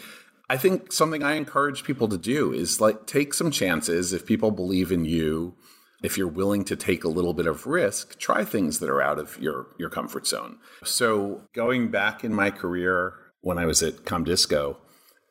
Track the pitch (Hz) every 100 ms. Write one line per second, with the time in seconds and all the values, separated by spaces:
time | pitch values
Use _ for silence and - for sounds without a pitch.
0 | - - - _ - 135 185 185 - -
1 | 160 156 143 156 135 139 143 131 - 131
2 | 110 92 101 143 101 71 87 - 110 -
3 | - 139 143 - 165 139 92 80 - 85
4 | 90 90 - 110 110 95 92 92 87 87
5 | 80 82 78 80 87 - - - _ -
6 | 85 98 90 87 98 101 95 98 - 90
7 | 82 85 87 82 82 73 123 175 104 -
8 | - - - - 104 107 80 78 78 69
9 | 69 76 73 - 76 65 65 - 82 80
10 | - 69 - 50 - - - - - -
11 | 117 104 101 92 - 120 117 127 117 98
12 | 107 107 117 104 101 - 87 87 90 90
13 | 92 - - _ 90 85 82 71 80 -
14 | - 90 80 87 - 76 71 - _ _
15 | _ _ _